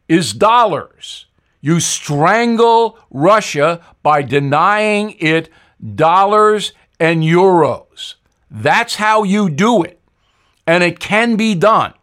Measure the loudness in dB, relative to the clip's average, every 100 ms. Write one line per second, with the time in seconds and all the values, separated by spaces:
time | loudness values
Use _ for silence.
0 | -2 -2 -2 -2 2 2 2 -2 -8 _
1 | -20 -20 -20 _ _ _ -4 -2 -2 -6
2 | -6 -2 0 0 0 2 2 2 0 -4
3 | _ -2 2 2 0 -2 -2 -2 -10 _
4 | -2 0 0 -2 0 0 2 0 0 -2
5 | -4 -6 -2 -2 -4 _ _ _ -12 -2
6 | 2 4 2 2 2 0 -4 -14 _ -4
7 | -2 0 2 2 4 4 2 0 -8 -18
8 | -18 -18 _ _ _ -6 -2 0 -2 -4
9 | -2 0 0 0 0 0 0 0 -2 -10
10 | _ _ _ _ _ _ -2 0 0 -4
11 | -4 -2 0 0 -2 0 2 2 0 -8